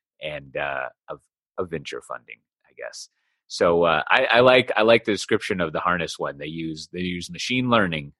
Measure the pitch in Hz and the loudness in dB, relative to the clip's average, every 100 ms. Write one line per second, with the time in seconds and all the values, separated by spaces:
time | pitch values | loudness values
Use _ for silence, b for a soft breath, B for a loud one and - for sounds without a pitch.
0 | _ _ 76 73 69 73 71 67 64 - | _ _ -12 -12 -10 -8 -6 -6 -8 -12
1 | - 76 _ _ _ - 87 80 67 62 | -16 -18 _ _ _ -10 -8 -8 -10 -12
2 | - 62 60 57 _ _ _ 65 60 - | -12 -14 -14 -20 _ _ _ -16 -14 -14
3 | - _ _ _ _ - 92 85 85 78 | -20 _ _ _ _ 0 2 4 4 2
4 | - 120 131 117 127 127 123 104 110 117 | 2 2 4 6 6 6 4 2 4 4
5 | - 98 - 110 - 95 82 80 90 87 | 4 -2 0 -2 -2 -4 -4 -2 -2 -2
6 | 80 - 76 71 76 82 80 78 80 87 | -4 -6 -8 -6 -10 -8 -8 -10 -10 -8
7 | 90 90 85 87 - 127 127 117 92 78 | -6 -6 -10 -10 -4 -2 4 4 4 -2
8 | 71 | -8